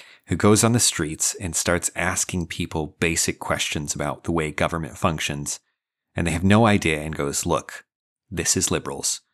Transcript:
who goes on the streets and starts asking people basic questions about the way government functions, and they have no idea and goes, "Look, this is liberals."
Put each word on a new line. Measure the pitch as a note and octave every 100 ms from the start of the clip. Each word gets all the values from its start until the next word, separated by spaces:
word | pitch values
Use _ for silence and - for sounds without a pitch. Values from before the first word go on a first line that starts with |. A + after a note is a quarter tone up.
| - - _
who | E2+
goes | G#2 G#2+
on | A2+
the | A#2+
streets | - - D#2 D#2 -
and | - F2+
starts | D#2+ - F2 -
asking | - F2 F2+ - F#2 E2
people | - F2 E2 D2+ -
basic | E2+ E2 - -
questions | - D2 - D#2+ D2
about | D2+ D2 C2
the | -
way | E2 D2+
government | - D#2+ E2+ D2+ A1
functions, | F#2+ D2+ - D2 D2 - - _ _ _ _ -
and | E2+
they |
have | E2+
no | F#2+ G#2 A2+
idea | G2+ E2 D#2
and | D#2
goes, | D2+ C#2+ C#2
"Look, | F2 C#2+ - - - _ _ _ _
this | F2 D#2+ F#2+
is | F2+
liberals." | E2 - C#2 - - -